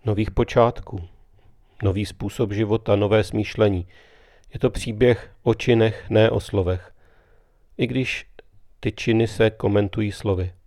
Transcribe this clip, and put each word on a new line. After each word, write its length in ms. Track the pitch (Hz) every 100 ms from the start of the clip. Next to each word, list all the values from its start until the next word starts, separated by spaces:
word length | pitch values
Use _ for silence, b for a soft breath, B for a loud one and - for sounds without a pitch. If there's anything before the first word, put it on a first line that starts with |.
nových 260 | 110 101 107
počátků, 680 | - 120 131 117 - - 95 87 - _ _ _ _ _ _
nový 240 | 98 95 101
způsob 460 | - 101 - 107
života, 440 | 101 107 110 - 101
nové 280 | 101 107
smýšlení. 640 | 107 107 104 - 107 92 90 b b b b b b
Je 60 | -
to 100 | 127
příběh 600 | - - 107 123 113 - -
o 120 | -
činech, 560 | 110 - 117 113 110 -
ne 200 | 107 113
o 100 | 113
slovech, 520 | - 101 90 90 - - _ _ _ _ _ _ _ -
i 100 | 123
když 400 | 127 127 - - - _ - - _
ty 120 | 120
činy 340 | - - 113 113
se 240 | - 110
komentují 640 | 110 104 101 101 - 107
slovy. 400 | - 107 92 92 -